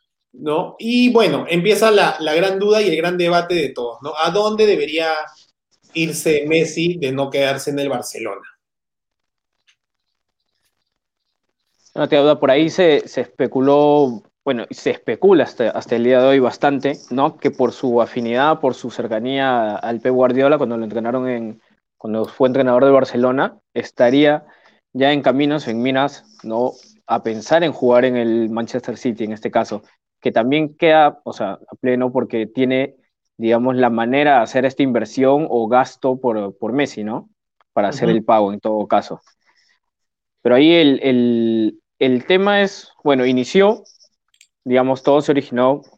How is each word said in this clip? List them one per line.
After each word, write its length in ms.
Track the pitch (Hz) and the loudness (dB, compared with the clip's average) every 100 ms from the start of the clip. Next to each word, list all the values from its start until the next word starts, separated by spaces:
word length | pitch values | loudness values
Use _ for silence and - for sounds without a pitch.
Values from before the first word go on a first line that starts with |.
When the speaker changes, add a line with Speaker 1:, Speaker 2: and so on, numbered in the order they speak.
| _ _ _ | _ _ _
Speaker 1:
¿no? 460 | 123 151 156 170 - | -12 -4 -4 -4 -8
Y 320 | 226 247 247 | -4 0 2
bueno, 340 | 226 196 139 127 | 4 2 0 -2
empieza 420 | 175 180 208 220 | -2 0 2 4
la, 240 | 208 160 156 | 4 2 0
la 120 | 156 | -2
gran 260 | 156 190 190 | 0 0 0
duda 220 | 208 214 | 2 2
y 60 | 208 | 2
el 80 | 160 | 0
gran 220 | 170 180 | -2 0
debate 380 | 170 175 170 175 | 0 0 0 -2
de 140 | 139 | -4
todos, 280 | 127 120 117 | -6 -10 -10
¿no? 120 | 139 156 | -10 -4
¿A 140 | 165 | -2
dónde 340 | 185 214 214 214 | 0 0 2 2
debería 480 | 170 147 156 160 156 151 - _ _ _ _ _ | 2 0 -2 -2 -4 -8 -16 _ _ _ _ _
irse 520 | 165 165 - 170 151 147 | -6 -4 -4 0 0 0
Messi 500 | 160 156 - 170 175 | 0 0 -2 -4 -2
de 140 | 135 | -4
no 180 | 135 143 | -4 -4
quedarse 420 | 139 135 139 147 | -2 -2 -2 -6
en 80 | 139 | -6
el 100 | 143 | -4
Barcelona? 580 | 143 143 - 110 98 - _ _ _ _ _ _ _ _ _ _ _ _ _ _ _ _ _ _ _ _ _ _ _ _ _ _ _ _ _ _ _ _ _ _ - | -4 -6 -10 -10 -10 -16 _ _ _ _ _ _ _ _ _ _ _ _ _ _ _ _ _ _ _ _ _ _ _ _ _ _ _ _ _ _ _ _ _ _ -6
Speaker 2:
No, 120 | 147 | 0
te 80 | 147 | 2
habla, 240 | 143 143 | 4 4
por 120 | 135 | 4
ahí 180 | 135 160 | 4 2
se, 380 | 165 175 143 - | 2 4 2 0
se 140 | - | -8
especuló, 1000 | 123 - 127 135 135 143 147 147 139 113 - _ - | -8 -4 -4 0 2 4 4 4 2 -2 -14 _ -6
bueno, 200 | 123 104 | -6 -6
se 220 | - - | -8 -6
especula 520 | 120 - 110 190 175 | -6 -6 0 4 4
hasta, 260 | 120 - 113 | 2 -2 -4
hasta 240 | 98 - 117 | -4 -4 -2
el 80 | |
día 180 | 120 127 | 2 4
de 60 | 131 | 4
hoy 120 | 135 | 4
bastante, 540 | 123 - 143 139 139 160 - | 2 0 -2 -2 -4 -6 -8
¿no? 260 | 127 147 - | -2 -2 -2
Que 140 | 139 | -4
por 200 | 131 165 | -2 -2
su 300 | - 131 117 | -2 -2 0
afinidad, 580 | 110 123 117 120 147 156 | 0 -4 -4 0 0 0
por 140 | 139 | -2
su 160 | 120 127 | -4 -10
cercanía 840 | - 117 110 120 139 135 123 110 104 | -10 -6 -6 -4 -4 -2 0 -2 -4
al 240 | - 117 | -6 -4
Pep 140 | 127 | -2
Guardiola, 440 | 127 127 127 135 151 | 2 2 2 2 2
cuando 200 | 123 117 | 0 -4
lo 60 | |
entrenaron 440 | 113 113 117 127 127 | -6 -6 -4 -4 -4
en, 340 | 120 113 110 _ _ _ _ | -6 -8 -14 _ _ _ _
cuando 280 | 110 110 110 | -8 -6 -4
fue 220 | - 131 | 0 0
entrenador 380 | 131 131 123 135 | 2 2 4 6
de 60 | |
Barcelona, 680 | 135 131 120 127 131 190 - _ | 4 2 0 0 0 -4 -6 _
estaría 720 | 120 - - 123 139 147 151 - _ _ _ _ | -10 -8 0 2 4 2 2 -4 _ _ _ _
ya 180 | 127 135 | -2 0
en 100 | 147 | 0
caminos, 460 | 131 131 147 147 143 | 0 0 0 -2 -4
en 140 | 113 | -4
miras, 420 | 123 135 139 - _ _ | -2 -2 -2 -6 _ _
¿no? 280 | 110 113 127 - _ _ - | -8 -4 -4 -6 _ _ -6
A 160 | 120 | -6
pensar 420 | 113 110 107 160 | -4 -8 0 0
en 100 | 170 | 0
jugar 320 | 123 123 123 127 | -2 2 4 4
en 100 | 123 | 0
el 340 | 117 113 113 | 0 0 -2
Manchester 480 | 113 117 131 - 107 | -4 -6 -8 -8 -8
City, 280 | 131 107 107 | -6 -6 -8
en 80 | |
este 180 | 107 117 | -8 -4
caso, 320 | - 113 104 _ _ _ _ | -2 -2 -8 _ _ _ _
que 100 | 131 | -4
también 440 | 117 120 147 151 151 | -2 0 0 -2 -2
queda, 440 | 170 156 147 143 - | 2 4 4 0 -14
o 80 | |
sea, 180 | - 104 | -8 -8
a 240 | 98 - - | -8 -16 -8
pleno 320 | 127 123 127 | -2 -2 -2
porque 340 | 127 117 117 110 | -2 -4 -4 -6
tiene, 480 | - 131 131 135 _ _ _ _ - | -4 -2 -2 -4 _ _ _ _ -6
digamos, 380 | 113 117 123 127 | 0 2 2 0
la 140 | 123 | 0
manera 480 | 113 120 135 147 135 | 0 -2 0 4 2
de 60 | |
hacer 220 | 110 131 131 | 2 0 -2
esta 180 | - | 0
inversión 640 | 139 120 107 - 131 143 160 | 0 0 -4 0 2 2 0
o 180 | 120 110 | -2 0
gasto 520 | 123 131 - 135 131 | 0 0 -2 -4 -2
por, 380 | 127 110 101 98 | -2 -4 -6 -8
por 140 | 110 | -6
Messi, 320 | 131 139 - | -2 -4 -4
¿no? 260 | 107 123 - _ _ _ _ | -8 -10 -12 _ _ _ _
Para 160 | - 104 | -2 -2
hacer 180 | 135 120 | 0 0
Speaker 1:
Ujú. 100 | 113 | 0
Speaker 2:
el 60 | |
pago, 300 | 110 110 101 | 2 2 2
en 60 | 101 | -2
todo 280 | 110 107 101 | -4 -4 0
caso. 340 | 104 - 85 _ _ _ _ _ _ _ _ _ _ _ _ | -2 -2 -14 _ _ _ _ _ _ _ _ _ _ _ _
Pero 140 | 120 123 | 2 4
ahí 160 | 156 | 6
el, 280 | 170 147 135 | 6 4 2
el, 760 | 135 127 120 117 113 113 107 - _ - | 2 2 2 2 0 0 0 -4 _ -2
el 260 | 131 127 - | 0 0 0
tema 380 | 185 196 202 | 0 2 2
es, 260 | 196 - - _ | 0 -4 -20 _
bueno, 220 | 147 135 127 | 0 0 2
inició, 580 | 127 120 190 196 233 - _ _ _ _ _ _ _ | 0 0 2 2 2 -6 _ _ _ _ _ _ _
digamos, 400 | 131 123 131 131 | -2 0 2 0
todo 180 | - 143 | 2 2
se 100 | 147 | 2
originó, 500 | 143 135 123 127 143 - | -2 -2 0 0 0 -6